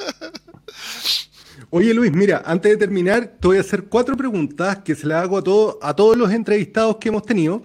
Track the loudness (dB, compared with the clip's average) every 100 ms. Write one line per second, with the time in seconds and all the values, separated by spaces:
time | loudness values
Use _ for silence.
0 | -12 -12 -16 -18 -20 -20 -20 -18 -16 -10
1 | -6 -6 -8 _ -20 -20 -4 0 2 2
2 | 2 2 2 2 -2 0 2 2 2 0
3 | 0 0 -2 -2 2 2 0 -6 -2 -2
4 | 0 -4 -4 -2 -4 -4 -4 -4 -6 -4
5 | -2 -2 -2 -2 2 2 2 -2 -4 2
6 | 4 4 2 0 0 -2 0 0 0 0
7 | -2 -4 -2 0 0 -2